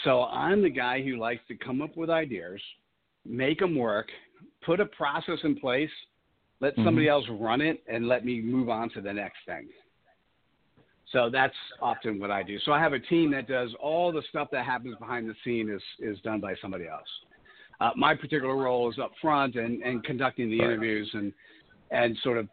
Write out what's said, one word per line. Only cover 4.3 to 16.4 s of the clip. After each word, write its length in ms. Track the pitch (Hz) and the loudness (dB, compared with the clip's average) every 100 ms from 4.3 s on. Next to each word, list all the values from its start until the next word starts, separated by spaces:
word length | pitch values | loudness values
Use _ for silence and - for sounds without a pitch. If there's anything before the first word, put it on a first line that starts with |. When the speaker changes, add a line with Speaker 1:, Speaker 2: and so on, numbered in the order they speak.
| _ - _ | _ -20 _
Speaker 1:
put 160 | - 180 | 0 2
a 60 | 208 | 0
process 520 | - 147 156 175 156 | -2 -2 -2 -4 -2
in 140 | 156 143 | 0 0
place, 320 | 135 127 151 - - _ _ _ _ - | 2 0 0 -6 -20 _ _ _ _ -2
let 140 | 139 143 | 0 4
somebody 300 | 110 - 151 | 6 6 6
Speaker 2:
Mm-hmm. 240 | 147 117 | 4 2
Speaker 1:
else 100 | 107 | -2
run 200 | 113 123 | 0 2
it, 220 | 156 160 - | 2 0 -4
and 200 | 113 117 | -2 2
let 160 | 123 | 2
me 160 | 123 120 | 2 -2
move 280 | 113 127 117 | 0 0 2
on 220 | 110 117 | 0 -2
to 100 | 110 | -6
the 120 | 101 | -6
next 260 | 101 95 - - | -6 -6 -10 -12
thing. 220 | 82 - - _ _ _ _ _ _ _ _ _ _ _ _ - | -10 -12 -20 _ _ _ _ _ _ _ _ _ _ _ _ -2
So 180 | 131 117 | 2 2
that's 240 | 131 135 - - - | 4 2 0 -16 -4
often 400 | 127 120 117 101 | -2 -2 -2 -4
what 100 | 101 | -2
I 120 | 101 | -2
do. 160 | 95 101 | -4 -4
So 80 | - | 0
I 80 | 147 | 4
have 120 | 160 | 4
a 60 | 135 | 0
team 300 | - 165 160 | 2 4 4
that 180 | 139 123 | 2 -2
does 220 | 131 123 113 | -2 -2 -4
all 320 | 143 165 175 | -2 0 0
the 100 | 156 - | 0 -4
stuff 200 | 156 143 | -6 -4
that 140 | 139 120 | -4 -4
happens 300 | 127 123 113 | -4 -6 -10
behind 300 | 117 120 113 | -8 -6 -6
the 60 | 107 | -6
scene 280 | 131 117 107 | -2 -2 -2
is, 120 | 98 - - | -4 -10 -8
is 220 | 113 98 | -6 -6
done 200 | 113 110 | -4 -4